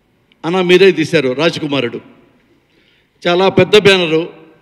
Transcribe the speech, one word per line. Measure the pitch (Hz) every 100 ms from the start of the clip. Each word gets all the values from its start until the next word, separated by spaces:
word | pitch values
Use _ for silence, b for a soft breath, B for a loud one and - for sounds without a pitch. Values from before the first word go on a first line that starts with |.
| _ _ _ _ 160
అన్న | 190
మీరే | 180 180 190
తీశారు, | 156 147 160 131
రాజకుమారుడు. | 127 170 151 147 139 120 110 - _ _ _ _ _ _ _ _ _ _ _ 175
చాలా | 180 190
పెద్ద | 190 180 208
banner. | 196 190 165 160 175 - - _